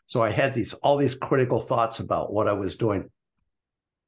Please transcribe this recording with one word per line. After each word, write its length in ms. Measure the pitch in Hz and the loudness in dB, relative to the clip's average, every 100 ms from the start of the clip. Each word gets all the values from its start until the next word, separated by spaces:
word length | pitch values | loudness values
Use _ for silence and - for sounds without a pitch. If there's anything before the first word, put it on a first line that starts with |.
So 180 | - 127 | -6 0
I 60 | 113 | 0
had 220 | 98 135 | 2 0
these, 200 | 123 98 | 0 -4
all 240 | - 139 143 | 0 2 4
these 180 | 139 - | 2 0
critical 440 | - 139 127 120 | 0 2 2 0
thoughts 380 | - 120 113 - | 0 0 0 -2
about 320 | 98 87 - | -4 -2 -2
what 140 | 101 107 | 0 0
I 40 | |
was 240 | 101 98 - | 0 -4 -2
doing. 340 | 117 101 - _ _ _ _ _ _ _ _ _ | -2 -2 -4 _ _ _ _ _ _ _ _ _